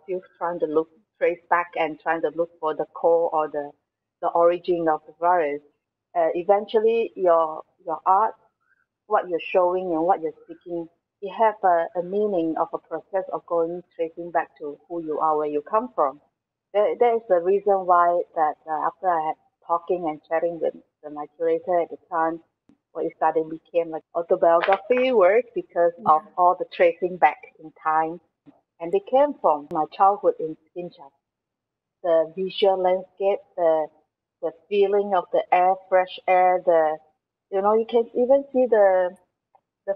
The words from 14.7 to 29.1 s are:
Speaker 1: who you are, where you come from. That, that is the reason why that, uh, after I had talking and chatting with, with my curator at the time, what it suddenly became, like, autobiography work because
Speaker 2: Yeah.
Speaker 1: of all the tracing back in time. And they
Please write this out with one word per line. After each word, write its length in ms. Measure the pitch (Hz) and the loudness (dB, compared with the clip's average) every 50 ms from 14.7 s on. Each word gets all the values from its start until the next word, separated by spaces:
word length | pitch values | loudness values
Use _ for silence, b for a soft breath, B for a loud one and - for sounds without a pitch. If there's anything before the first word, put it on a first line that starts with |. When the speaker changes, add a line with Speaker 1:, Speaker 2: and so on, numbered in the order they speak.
| 143 - _ - | -12 -14 _ -12
Speaker 1:
who 140 | 170 170 | -10 -8
you 160 | 160 156 151 - | -6 -6 -4 -2
are, 180 | 156 156 156 151 | 0 0 0 0
where 100 | 151 151 | -2 -2
you 140 | 147 147 | -4 -6
come 260 | 147 - 214 220 247 247 - | -6 -4 -4 -4 -4 -4 -2
from. 260 | - 151 135 139 147 _ _ _ _ _ _ _ _ _ _ - | -2 -2 -2 -2 -6 _ _ _ _ _ _ _ _ _ _ -2
That, 220 | 202 208 175 156 - | 0 0 0 2 2
that 140 | 240 240 233 | 2 2 2
is 80 | 226 226 - | 0 0 0
the 80 | 185 175 | 0 0
reason 460 | 170 185 202 196 196 208 196 190 185 | 2 2 0 0 2 0 0 0 2
why 340 | 180 180 175 175 175 175 175 165 - - | 2 4 4 4 4 2 0 -2 -4 -4
that, 180 | 170 156 151 - _ - 156 | -2 -2 -2 -2 _ -8 -8
uh, 160 | 156 151 147 | -6 -4 -4
after 220 | 156 - _ 190 185 | -4 -4 _ -2 -2
I 180 | 175 160 156 160 | -2 -2 -2 -4
had 60 | 151 _ _ _ _ _ _ | -6 _ _ _ _ _ _
talking 400 | - 170 170 165 - 185 180 175 156 | -4 -4 -4 -2 -2 -4 -4 -4 -6
and 120 | 151 147 _ - | -8 -8 _ -6
chatting 300 | 165 165 165 170 170 160 | -4 -2 -2 -4 -4 -4
with, 140 | 147 135 - - _ _ _ _ | -6 -6 -6 -8 _ _ _ _
with 100 | - 151 147 | -18 -16 -14
my 100 | 147 147 151 _ | -14 -14 -14 _
curator 440 | - 170 165 165 165 165 185 180 170 | -6 -4 -2 -2 -2 -2 -2 -2 -2
at 80 | 165 - | -2 -4
the 60 | - - _ - | -8 -16 _ -8
time, 300 | 180 165 165 165 170 165 _ _ _ _ _ _ _ _ _ _ | -4 -2 -2 -2 -4 -6 _ _ _ _ _ _ _ _ _ _
what 140 | - 165 160 | -10 -8 -8
it 60 | 165 - - | -8 -4 -2
suddenly 400 | - 160 156 165 160 160 165 160 _ | -2 0 0 -2 -4 -4 -8 -16 _
became, 260 | _ - 170 165 165 | _ -4 -4 -4 -4
like, 120 | 160 156 - _ - | -6 -12 -12 _ -8
autobiography 1000 | 165 170 - 190 - 175 170 165 170 170 - 196 190 - - 247 254 254 262 | -6 -2 -2 0 2 4 4 4 4 2 2 0 0 0 0 0 0 2 2
work 320 | 254 214 180 180 208 240 240 - - | 4 4 4 4 4 2 0 -2 -6
because 380 | 185 175 _ - 180 170 170 170 170 | -10 -10 _ -2 0 2 2 0 0
Speaker 2:
Yeah. 140 | 226 190 156 | 2 2 2
Speaker 1:
of 80 | 156 - - - | 2 2 -2 -2
all 200 | - 180 175 180 180 | 2 4 4 4 2
the 80 | 170 - | -2 -6
tracing 440 | - - 190 170 170 - 190 175 185 | 0 2 2 2 2 0 -4 -6 -2
back 220 | 170 160 151 - - - - _ _ | 2 2 2 2 0 -12 -20 _ _
in 100 | 160 156 - _ | -20 -20 -16 _
time. 380 | - 160 156 156 160 160 170 175 _ _ _ _ _ - - _ _ _ _ - | -4 -2 0 0 0 -2 -4 -10 _ _ _ _ _ -20 -20 _ _ _ _ -14
And 120 | 170 170 | -8 -4
they 80 | 175 196 196 - | -4 -4 -2 0